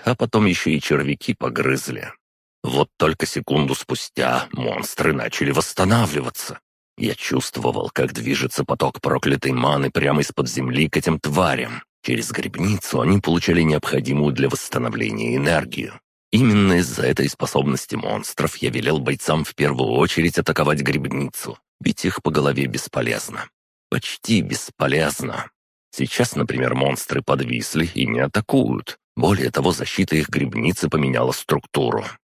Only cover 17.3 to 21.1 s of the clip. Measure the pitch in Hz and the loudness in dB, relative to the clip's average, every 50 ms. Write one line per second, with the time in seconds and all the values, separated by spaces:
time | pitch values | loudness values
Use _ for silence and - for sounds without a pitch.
17.3 | - - - - - 69 69 71 67 64 - - - - - - - - - - | -2 -4 -4 0 0 2 2 2 0 -2 -4 -6 -6 -6 -4 -4 -4 -4 -6 -6
18.3 | - - 73 - - - - 62 - - 73 73 78 76 65 67 69 - - - | -4 -2 -2 -2 -2 -2 -4 -2 -2 -2 0 0 0 0 0 0 -2 -2 0 0
19.3 | 78 78 73 - - - 71 73 67 64 64 55 58 65 78 87 - 85 82 85 | 0 0 0 -2 -2 0 0 0 2 2 0 2 2 4 2 2 2 2 2 2
20.3 | - 85 - - 76 - 76 73 76 73 71 69 69 71 69 - | 2 0 0 0 2 2 2 2 2 2 0 0 0 0 -2 -2